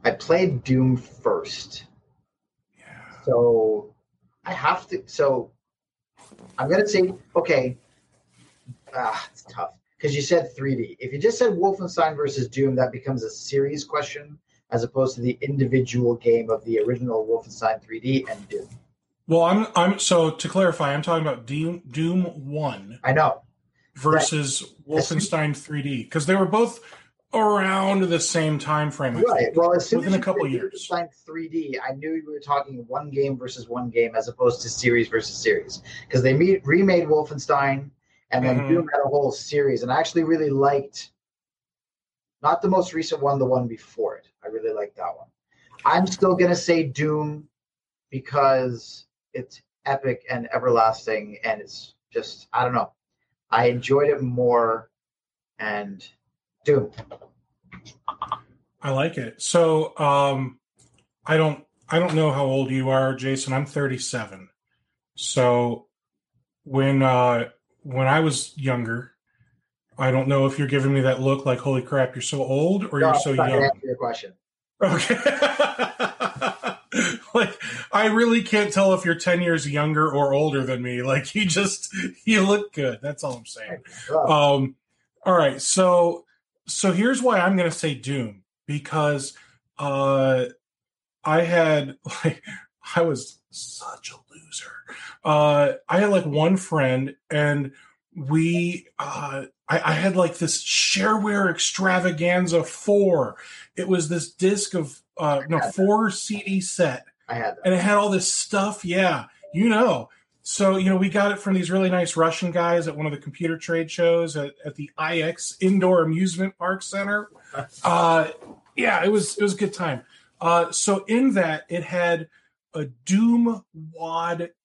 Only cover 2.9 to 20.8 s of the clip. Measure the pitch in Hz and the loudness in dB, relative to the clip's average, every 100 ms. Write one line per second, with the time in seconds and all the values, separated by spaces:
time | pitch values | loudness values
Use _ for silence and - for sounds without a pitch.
2.9 | - - - - 120 120 117 110 107 - | -20 -20 -10 0 4 4 4 2 0 -6
3.9 | _ _ _ _ _ - - 151 180 - | _ _ _ _ _ -12 -4 -2 -2 -4
4.9 | 190 - - 143 127 - _ _ _ _ | -10 -10 0 0 0 -4 _ _ _ _
5.9 | _ _ _ - - - - 117 190 208 | _ _ _ -20 -20 -20 -8 0 2 2
6.9 | 185 185 - _ 175 165 143 127 127 _ | 2 0 -2 _ -2 2 2 0 -6 _
7.9 | _ _ _ _ _ _ _ - 120 - | _ _ _ _ _ _ _ -20 -20 -12
8.9 | 127 117 110 - - - - - _ _ | -6 -4 -6 -10 -20 -20 -10 -10 _ _
9.9 | _ 147 143 139 170 135 - 139 123 101 | _ -4 -4 2 0 0 -8 -4 -4 -4
10.9 | - 127 143 202 226 247 175 196 190 180 | -10 -10 0 0 2 0 2 0 0 -6
11.9 | - 160 147 143 135 120 135 135 127 127 | 0 0 0 -4 -2 -4 0 0 2 -2
12.9 | 123 135 131 110 - - 139 139 151 - | -2 -6 -6 -6 -10 -4 -2 -2 -4 -6
13.9 | 147 - 147 147 147 _ _ _ 120 120 | -6 -6 -10 -16 -20 _ _ _ -4 -2
14.9 | 135 131 127 120 - 139 139 123 131 127 | 0 -2 0 -4 -4 -4 0 2 2 0
15.9 | 123 120 120 120 117 110 110 113 113 110 | 0 0 2 2 2 2 -4 0 -2 0
16.9 | 123 123 113 110 117 120 - 113 110 _ | -2 -2 -2 0 -2 -4 -4 -2 -2 _
17.9 | 113 123 135 - 107 101 - - - _ | -8 -2 -2 -2 -14 -10 -10 -10 -20 _
18.9 | _ _ _ - 165 170 202 220 180 175 | _ _ _ 0 2 4 2 2 2 2
19.9 | 196 - 180 160 160 160 185 185 165 | 2 2 4 4 0 -4 2 2 2